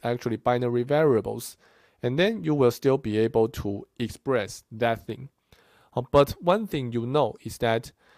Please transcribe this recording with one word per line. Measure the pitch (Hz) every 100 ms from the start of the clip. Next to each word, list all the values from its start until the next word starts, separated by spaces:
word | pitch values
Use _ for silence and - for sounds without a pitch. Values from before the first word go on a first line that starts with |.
actually | 120 120 120 113
binary | 123 123 123 120
variables, | 123 147 156 113 110 113 - - _ _ _ -
and | 123 139
then | 196 226
you | 160
will | 147 123
still | - 139 131
be | 110 107
able | 113 113 113
to | - 104 101 - -
express | 117 - 139 123 95 - -
that | 110 117 113 -
thing. | 113 135 _ _ _ _ _ _
Uh, | - 127
but | 143 139 -
one | 175 202 214
thing | 151 123
you | 117 120
know | 147 120 -
is | 110 -
that | 117 113 - _ _